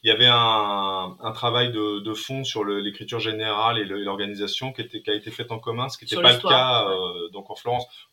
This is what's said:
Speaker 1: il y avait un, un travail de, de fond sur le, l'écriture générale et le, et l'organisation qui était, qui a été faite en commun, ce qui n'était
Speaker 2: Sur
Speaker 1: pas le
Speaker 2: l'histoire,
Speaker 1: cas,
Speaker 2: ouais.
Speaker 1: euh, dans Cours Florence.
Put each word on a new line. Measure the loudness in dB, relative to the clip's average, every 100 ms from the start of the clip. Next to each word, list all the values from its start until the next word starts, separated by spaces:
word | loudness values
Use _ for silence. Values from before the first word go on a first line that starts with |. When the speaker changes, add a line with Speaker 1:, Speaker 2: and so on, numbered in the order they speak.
Speaker 1:
il | 2
y |
avait | 6 6
un, | 6 6 4 2 0 0 -2 -4 -6
un | -8
travail | -2 0 2 2
de, | 0 -2 -2
de | -4
fond | -6 -6 -6 -4
sur | -2
le, | -2 -2
l'écriture | -4 -8 -6 -4
générale | -2 -2 -2 2 2 2
et |
le, | -2 -4
et | -4
l'organisation | -4 -4 -4 -6 -4 -6
qui | -8
était, | -10 -8
qui | -4
a |
été | -4 -4
faite | -10 -8
en | -8
commun, | -6 -4 -6
ce | -8
qui | -4
n'était | 4
Speaker 2:
Sur |
Speaker 1:
pas | 4
le | 4
Speaker 2:
l'histoire, | 4 4 4 4 2
Speaker 1:
cas, |
Speaker 2:
ouais. | 0
Speaker 1:
euh, | -4 -6 -10
dans | -12
Cours | -14 -8
Florence. | -4 -4 -4 -14 -20